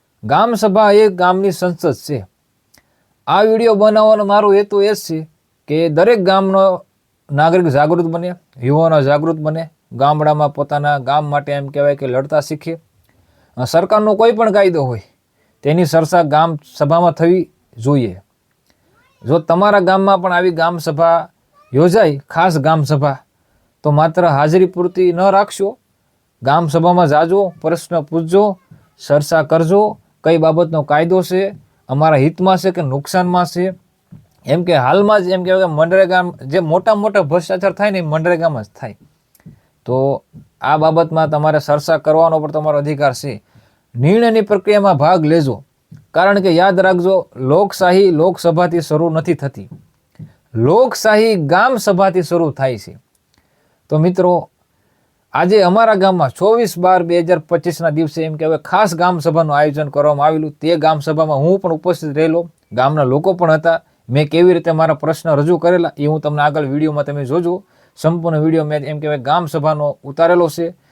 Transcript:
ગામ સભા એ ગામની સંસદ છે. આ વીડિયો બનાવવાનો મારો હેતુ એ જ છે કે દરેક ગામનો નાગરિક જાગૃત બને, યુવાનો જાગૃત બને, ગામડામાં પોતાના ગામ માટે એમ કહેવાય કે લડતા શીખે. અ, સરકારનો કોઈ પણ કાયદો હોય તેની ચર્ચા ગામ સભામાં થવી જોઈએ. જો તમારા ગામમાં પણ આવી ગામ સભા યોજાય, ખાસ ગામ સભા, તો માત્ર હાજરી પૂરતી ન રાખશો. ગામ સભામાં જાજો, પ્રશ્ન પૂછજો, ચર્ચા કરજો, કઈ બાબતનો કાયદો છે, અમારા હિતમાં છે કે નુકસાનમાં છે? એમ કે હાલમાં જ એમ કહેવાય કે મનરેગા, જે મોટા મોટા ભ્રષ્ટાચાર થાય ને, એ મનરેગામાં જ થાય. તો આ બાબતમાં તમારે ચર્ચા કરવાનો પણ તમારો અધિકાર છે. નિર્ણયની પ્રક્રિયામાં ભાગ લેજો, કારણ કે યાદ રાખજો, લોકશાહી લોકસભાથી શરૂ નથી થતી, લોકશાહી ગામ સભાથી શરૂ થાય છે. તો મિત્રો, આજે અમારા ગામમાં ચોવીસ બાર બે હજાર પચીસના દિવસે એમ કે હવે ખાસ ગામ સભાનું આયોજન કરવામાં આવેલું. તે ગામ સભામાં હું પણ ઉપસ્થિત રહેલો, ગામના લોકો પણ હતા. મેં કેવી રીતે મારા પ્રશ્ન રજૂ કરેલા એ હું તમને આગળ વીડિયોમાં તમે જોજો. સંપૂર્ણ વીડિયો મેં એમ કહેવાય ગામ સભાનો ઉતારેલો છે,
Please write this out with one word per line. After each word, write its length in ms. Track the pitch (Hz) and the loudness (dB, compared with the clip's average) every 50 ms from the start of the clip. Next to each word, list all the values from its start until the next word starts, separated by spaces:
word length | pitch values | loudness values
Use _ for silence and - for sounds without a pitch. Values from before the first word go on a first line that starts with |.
| _ _ _ _ - | _ _ _ _ -6
ગામ 300 | 110 139 165 214 233 233 | -2 0 2 2 0 0
સભા 380 | 190 214 208 185 220 214 202 | 0 0 0 2 2 4 4
એ 160 | 202 214 220 214 | 4 4 4 4
ગામની 440 | 185 180 180 180 185 190 196 196 | 2 0 0 0 0 0 0 -2
સંસદ 420 | 170 - 185 180 170 - - 160 120 | -2 -2 -4 -4 -4 -2 -2 -4 -4
છે. 340 | - - - 147 113 92 - _ _ _ _ _ _ _ _ _ _ _ _ _ _ _ _ _ _ _ - | -4 -6 -8 -8 -8 -10 -12 _ _ _ _ _ _ _ _ _ _ _ _ _ _ _ _ _ _ _ -2
આ 140 | 156 190 | 0 2
વીડિયો 340 | 214 220 220 226 233 226 220 | 2 2 2 2 2 2 2
બનાવવાનો 500 | 196 208 214 214 214 214 214 220 208 208 | 4 2 2 4 4 4 4 4 2 2
મારો 280 | 196 202 208 208 208 196 | 2 2 2 4 4 4
હેતુ 280 | 202 202 202 202 202 | 2 2 0 0 0
એ 120 | 196 214 214 | 0 0 -2
જ 40 | 202 | -4
છે 320 | - - 160 156 160 - _ _ _ _ _ _ _ - | -6 -8 -10 -10 -10 -12 _ _ _ _ _ _ _ -6
કે 220 | 147 160 165 165 | -2 -2 -2 0
દરેક 300 | 147 160 185 220 247 214 | 0 2 2 2 2 2
ગામનો 640 | 180 190 190 196 190 190 190 196 190 196 180 175 - _ _ _ _ _ _ _ _ - | 2 0 0 2 0 0 2 2 2 2 0 -2 -6 _ _ _ _ _ _ _ _ -6
નાગરિક 360 | 143 143 156 165 170 185 175 160 | -2 0 2 2 2 2 2 2
જાગૃત 380 | 127 139 151 151 175 170 170 | 2 2 2 2 0 0 -2
બને, 300 | 165 165 170 175 180 175 - _ _ _ 131 | -2 -6 -6 -8 -8 -10 -12 _ _ _ -8
યુવાનો 440 | 120 127 143 156 165 165 160 151 | -4 0 0 2 2 2 2 2
જાગૃત 340 | 135 139 147 147 156 165 170 | 2 2 0 0 0 -2 -4
બને, 340 | 156 151 156 156 160 165 156 - _ _ _ - | -4 -4 -6 -6 -6 -8 -12 -16 _ _ _ -6
ગામડામાં 600 | 117 135 143 151 151 151 151 151 151 151 143 147 | -2 0 0 0 2 0 0 0 0 0 -2 -2
પોતાના 440 | 143 143 143 147 147 147 147 147 139 | -4 -6 -4 -4 -4 -2 -2 -2 -2
ગામ 280 | 123 127 143 151 151 | -2 -2 -2 -2 -2
માટે 260 | 147 143 143 143 147 | -2 -4 -4 -4 -4
એમ 160 | 143 143 139 139 | -6 -6 -8 -6
કહેવાય 280 | 143 143 143 143 143 | -4 -2 0 0 -2
કે 120 | 135 139 131 | -2 -4 -4
લડતા 320 | 123 131 139 151 156 151 | -4 -4 -4 -2 -2 -4
શીખે. 400 | 143 - 160 147 - 165 165 165 _ _ _ _ _ _ _ _ _ _ _ _ _ _ _ - | -4 -4 -8 -10 -8 -10 -12 -12 _ _ _ _ _ _ _ _ _ _ _ _ _ _ _ -8
અ, 80 | 127 | -6
સરકારનો 500 | - - 165 190 190 214 208 214 214 208 | -2 0 0 0 2 0 0 2 2 2
કોઈ 160 | 202 226 233 | 2 2 2
પણ 200 | 233 214 233 220 | 2 2 0 0
કાયદો 320 | 185 208 202 190 170 156 139 | 2 2 2 2 2 0 -2
હોય 180 | 127 120 104 - _ _ _ _ _ _ _ _ _ _ _ - | -4 -6 -8 -10 _ _ _ _ _ _ _ _ _ _ _ -4
તેની 220 | 143 156 175 180 | -2 0 0 0
ચર્ચા 380 | 143 - 165 160 151 180 175 165 | 2 2 0 0 2 2 0 0
ગામ 360 | 143 143 151 160 165 160 147 - _ - - | 2 2 0 0 0 -2 -6 -12 _ -8 -4
સભામાં 340 | 151 143 165 170 175 170 | -2 0 2 2 2 0
થવી 400 | 147 - 165 170 180 185 - - _ _ _ _ _ 117 | 0 0 0 0 2 0 -2 -4 _ _ _ _ _ -8
જોઈએ. 440 | 113 135 147 135 120 104 90 98 - _ _ _ _ _ _ _ _ _ _ _ _ _ _ _ _ _ _ _ - 113 | -4 -2 0 0 -2 -4 -6 -12 -18 _ _ _ _ _ _ _ _ _ _ _ _ _ _ _ _ _ _ _ -4 -2
જો 120 | 151 170 | -2 -2
તમારા 400 | 165 - 165 180 202 208 202 202 | 0 0 0 2 2 2 2 2
ગામમાં 420 | 180 180 190 190 196 196 196 185 | 2 2 2 2 2 2 2 0
પણ 120 | 180 185 175 | 0 0 0
આવી 180 | 175 185 185 | 0 0 0
ગામ 260 | 170 160 165 170 175 165 | 0 0 -2 -2 -2 -4
સભા 520 | 147 165 147 147 165 165 170 165 - - _ _ _ _ _ _ _ _ 120 | -6 -6 -2 0 2 2 2 2 -2 -6 _ _ _ _ _ _ _ _ 0
યોજાય, 440 | 131 165 180 170 226 202 160 143 139 | 2 2 4 4 4 2 2 0 -2
ખાસ 400 | - - - 165 170 185 156 151 | -8 -8 -4 -2 0 0 0 0
ગામ 260 | 127 156 160 156 143 | 0 0 0 0 0
સભા, 340 | 131 156 135 143 143 135 - - _ _ _ _ _ _ _ _ _ _ _ - | 0 -2 -2 -2 -2 -4 -6 -10 _ _ _ _ _ _ _ _ _ _ _ -4
તો 80 | 151 | 0
માત્ર 360 | 147 147 156 165 160 185 175 170 | 2 2 2 0 0 0 2 2
હાજરી 380 | 143 135 151 156 165 185 185 | 2 2 2 2 4 4 2
પૂરતી 480 | 175 180 175 180 180 180 180 185 180 170 | 2 0 -2 -4 -4 -2 0 0 0 0
ન 80 | 175 | 2
રાખશો. 560 | 185 196 190 196 208 196 - - 196 196 - - _ _ _ _ _ _ _ _ _ _ _ _ 117 | 2 2 2 2 0 0 -4 -6 -6 -6 -6 -8 _ _ _ _ _ _ _ _ _ _ _ _ -2
ગામ 240 | 131 143 165 170 156 | 0 0 0 0 0
સભામાં 400 | 143 165 165 175 175 180 175 143 | 0 0 2 2 4 4 2 2
જાજો, 460 | 147 151 165 165 185 202 202 180 180 - | 2 2 2 2 2 0 0 -2 -4 -6
પ્રશ્ન 400 | - 160 170 165 - - 180 165 | -4 -4 -4 -4 -4 -6 -6 -6
પૂછજો, 580 | 151 - 160 165 165 160 180 196 208 208 185 - _ _ - - _ _ _ _ - - | -4 -4 -4 -4 -2 0 2 2 2 2 -2 -6 _ _ -20 -20 _ _ _ _ -4 0
ચર્ચા 360 | 143 147 147 - 170 160 147 | 0 0 2 0 0 0 0
કરજો, 560 | 147 160 165 165 160 190 202 214 208 208 - _ _ _ _ - | 2 0 0 2 2 2 2 2 0 -2 -8 _ _ _ _ -2
કઈ 140 | 160 170 165 | 0 2 2
બાબતનો 460 | 156 160 156 165 175 160 160 156 143 | 2 2 2 2 0 0 -2 -4 -2
કાયદો 380 | - 147 151 165 170 185 185 | 0 0 0 0 2 0 0
છે, 420 | 175 - 185 185 196 196 202 - - _ _ _ _ - | 0 -2 -2 -4 -4 -4 -6 -12 -18 _ _ _ _ -6
અમારા 260 | 131 143 156 160 151 | -4 0 2 2 2
હિતમાં 420 | 135 135 160 160 - 180 190 185 175 | 2 2 0 0 0 0 0 0 2
છે 140 | 185 190 | 0 -2
કે 100 | 185 180 | -2 -2
નુકસાનમાં 640 | 156 131 131 143 143 - - 185 180 175 180 180 175 | -4 -4 -6 -6 -6 -4 -2 -2 -2 0 0 0 -2
છે? 280 | - - 175 185 190 180 - _ _ _ _ _ _ - - _ _ _ _ _ | -2 -4 -4 -4 -4 -6 -8 _ _ _ _ _ _ -20 -20 _ _ _ _ _
એમ 180 | 123 143 175 175 | -4 -2 -2 0
કે 120 | 175 170 | 0 0
હાલમાં 480 | 143 123 127 160 196 202 208 214 208 180 | 2 2 2 2 2 2 2 2 2 2
જ 60 | 180 | 0
એમ 140 | 190 185 180 | -2 -2 0
કહેવાય 240 | 185 185 190 190 175 | 0 0 0 0 0
કે 60 | 151 | 0
મનરેગા, 500 | 147 160 170 185 190 190 175 185 180 180 175 156 - 127 | 0 0 2 2 2 2 2 2 0 -2 -2 -6 -12 -10
જે 140 | 135 147 190 | -4 -4 -2
મોટા 360 | 175 151 160 185 185 226 214 | -2 0 -2 0 0 0 0
મોટા 260 | 208 202 220 202 202 | 0 -2 -2 -2 -2
ભ્રષ્ટાચાર 520 | 170 139 160 180 170 - 190 185 190 190 175 | -2 0 -2 -4 -2 -4 -4 -4 -2 -4 -2
થાય 180 | - 202 214 | -2 -2 -2
ને, 80 | 196 185 | -2 -4
એ 20 | |
મનરેગામાં 640 | 170 156 151 160 160 175 175 160 170 165 147 117 104 | -4 -4 -4 -2 -2 -2 -2 0 -2 -4 -4 -6 -10
જ 40 | - _ - | -14 _ -16
થાય. 180 | 135 110 101 - _ _ _ _ _ _ _ _ _ - - _ _ _ _ _ _ | -16 -16 -16 -20 _ _ _ _ _ _ _ _ _ -20 -20 _ _ _ _ _ _
તો 380 | - 123 131 135 139 135 - - _ - - - _ _ _ | -4 -2 0 0 0 -2 -4 -8 _ -20 -20 -20 _ _ _
આ 160 | - 131 151 156 | -4 -2 0 0
બાબતમાં 520 | 156 160 160 165 165 160 160 160 160 151 | 0 0 2 0 0 0 0 -2 -2 0
તમારે 300 | 156 147 151 156 156 151 | -2 0 0 0 0 0
ચર્ચા 380 | - - 147 147 143 - 160 143 | 0 -2 -2 -2 0 -2 -2 0
કરવાનો 420 | - 151 156 160 165 165 160 156 | 0 2 2 4 4 2 2 0
પણ 120 | 151 147 | -4 -4
તમારો 260 | 147 156 151 156 147 147 | -6 -4 -2 -2 -2 -2
અધિકાર 360 | 143 147 151 139 147 139 123 | -2 -4 -2 -2 -2 -2 -2
છે. 300 | - - 139 110 101 - _ _ _ _ _ _ _ _ _ - | -4 -8 -12 -12 -12 -16 _ _ _ _ _ _ _ _ _ -6
નિર્ણયની 460 | 120 127 160 202 226 240 233 220 226 | -2 0 2 2 2 2 2 2 0
પ્રક્રિયામાં 560 | 202 208 214 190 - 208 208 208 196 196 175 127 | 0 0 -2 -2 0 0 0 2 2 2 2 2
ભાગ 280 | 147 165 185 180 156 | 2 2 2 2 2
લેજો, 380 | 151 160 170 147 135 110 - - _ _ _ _ _ - - _ _ | 2 2 2 2 0 -4 -6 -10 _ _ _ _ _ -20 -20 _ _
કારણ 280 | - 160 185 196 202 202 | -2 0 2 2 2 2
કે 120 | 185 190 | 2 2
યાદ 280 | 165 165 185 196 185 185 | 2 4 2 2 2 2
રાખજો, 360 | 185 190 190 180 175 190 190 180 - - - | 2 2 2 0 0 0 0 0 -2 -4 -8
લોકશાહી 760 | - 131 131 147 180 208 190 - - 185 180 180 190 202 190 | -6 -2 0 2 2 2 0 -2 0 0 2 4 4 4 4
લોકસભાથી 720 | 170 147 165 190 180 - - 170 165 170 180 170 170 170 | 2 2 2 0 0 0 0 0 0 2 0 0 -2 -4
શરૂ 280 | 147 - 151 151 170 170 | -2 -2 -2 -2 0 -2
નથી 240 | 156 160 - - 147 | -2 -2 -2 -4 -4
થતી, 360 | - 139 135 - - 95 - - - _ _ _ _ _ _ _ - - - _ _ _ _ - | -4 -6 -8 -10 -12 -16 -20 -20 -20 _ _ _ _ _ _ _ -20 -20 -20 _ _ _ _ -4
લોકશાહી 800 | 110 117 135 175 226 262 247 - - - 220 214 214 220 226 214 | 0 2 2 4 4 2 2 0 -2 0 2 2 4 4 2 0
ગામ 420 | 180 151 139 165 185 220 262 262 214 | 0 0 0 2 2 2 2 0 -2
સભાથી 440 | - 214 190 175 196 196 185 185 | -2 -2 0 2 0 0 0 -2
શરૂ 300 | 165 - 175 170 170 147 | -2 -2 -2 -2 -2 -2
થાય 260 | 127 - 135 135 123 104 | -2 -4 -4 -4 -4 -6
છે. 200 | - - 87 - _ _ _ _ _ _ _ _ _ _ _ _ _ _ _ _ _ _ | -10 -16 -20 -20 _ _ _ _ _ _ _ _ _ _ _ _ _ _ _ _ _ _
તો 80 | 156 156 | -2 0
મિત્રો, 520 | 160 180 180 190 180 180 180 165 139 - _ _ _ _ _ _ _ _ _ _ _ _ _ _ _ _ - | 0 0 0 2 2 2 0 0 -2 -6 _ _ _ _ _ _ _ _ _ _ _ _ _ _ _ _ -4
આજે 280 | 135 170 180 208 214 | -2 0 2 4 4
અમારા 340 | 190 175 185 220 226 220 214 | 4 4 4 2 2 2 2
ગામમાં 340 | 190 190 190 185 175 147 127 | 2 2 2 2 0 0 -2
ચોવીસ 500 | - - 180 208 226 233 233 185 - 170 | -2 -2 0 2 2 2 0 -2 -2 -2
બાર 240 | 175 185 185 180 175 | 0 2 2 2 2
બે 160 | 165 170 175 | 0 0 0
હજાર 200 | 165 170 180 160 | 0 0 0 -2
પચીસના 500 | 151 - 175 170 - 175 156 - 165 160 | -2 -2 -4 -4 -2 -4 -6 -4 -4 -2
દિવસે 340 | 147 156 165 151 - 165 160 | -2 -2 -2 -2 -4 -6 -6
એમ 120 | 160 156 | -6 -6
કે 100 | 151 160 | -4 -2
હવે 120 | 156 160 147 | -2 -2 -4
ખાસ 380 | - - 180 190 220 190 170 | -4 -2 0 0 0 0 0
ગામ 240 | 160 175 180 180 165 | 0 0 0 0 -2
સભાનું 380 | 147 165 151 165 165 156 147 143 | -2 -2 0 0 0 0 2 2
આયોજન 320 | 151 151 139 151 151 143 | 2 0 0 -2 -6 -4
કરવામાં 380 | 143 143 143 151 147 143 143 156 | -2 0 0 2 2 2 2 0
આવેલું. 240 | 160 156 156 151 | 0 0 -4 -6
તે 240 | 147 _ - 160 170 | -8 _ -2 -2 0
ગામ 240 | 156 156 156 160 151 | 0 0 0 0 0
સભામાં 380 | 143 160 151 156 160 156 151 135 | -2 -4 -2 -2 0 0 0 0
હું 220 | 143 170 190 190 | 0 0 0 0
પણ 140 | - 175 165 | -2 -4 -4
ઉપસ્થિત 420 | 156 - 180 170 175 160 151 139 | -4 -2 -2 -4 -2 -4 -6 -2
રહેલો, 340 | 151 160 160 160 170 170 170 - _ _ _ 110 | -2 0 0 0 -2 -4 -6 -10 _ _ _ -4
ગામના 300 | 120 127 139 151 156 139 | -2 0 0 0 0 0
લોકો 300 | 123 127 147 170 190 185 | 0 0 0 0 -2 -2
પણ 180 | 175 175 160 | 0 0 0
હતા. 300 | 156 151 160 170 165 165 - _ _ _ _ - | 0 2 0 0 -2 -2 -4 _ _ _ _ -4
મેં 200 | 123 143 156 147 | -2 -2 -2 0
કેવી 240 | 156 165 175 185 175 | 2 2 4 4 4
રીતે 180 | 170 160 170 | 2 0 -2
મારા 220 | 160 156 160 160 151 | 0 0 0 0 0
પ્રશ્ન 360 | 147 - 156 160 - - 170 | -2 -4 -4 -6 -4 -2 -2
રજૂ 280 | 151 143 147 165 180 156 | 0 0 0 0 0 0
કરેલા 340 | 160 170 180 175 170 156 - 143 | 0 0 0 0 0 -2 -4 -4
એ 80 | 143 | -4
હું 160 | 147 156 156 | -2 -2 -2
તમને 200 | 147 147 147 151 | -4 -4 -2 0
આગળ 240 | 147 151 143 156 147 | 0 0 0 -2 -4
વીડિયોમાં 400 | 131 135 147 156 156 147 147 143 | -4 -4 -2 -2 -2 -2 -4 -4
તમે 200 | 143 143 143 139 | -6 -6 -8 -6
જોજો. 380 | 123 147 175 170 170 180 190 - _ _ _ _ _ _ | -4 -4 -4 -2 -4 -4 -6 -8 _ _ _ _ _ _
સંપૂર્ણ 440 | - - 156 170 175 160 170 160 151 | -6 -2 -2 -2 -2 -2 -4 -2 0
વીડિયો 260 | 151 160 160 160 151 | 0 0 0 0 -2
મેં 180 | 147 151 147 139 | -2 -4 -6 -6
એમ 160 | 143 151 151 | -8 -10 -8
કહેવાય 180 | 151 151 151 139 | -6 -6 -6 -4
ગામ 280 | 117 131 151 180 175 | -4 -2 -2 -2 -2
સભાનો 520 | 147 - 156 143 156 156 151 147 147 135 - - | -4 -6 -4 -4 -2 -2 -2 -4 -6 -6 -8 -12
ઉતારેલો 460 | 139 139 160 165 165 180 180 175 156 | -12 -4 0 0 2 2 2 2 0
છે, 260 | 151 170 170 170 175 _ _ _ | -2 -4 -8 -8 -8 _ _ _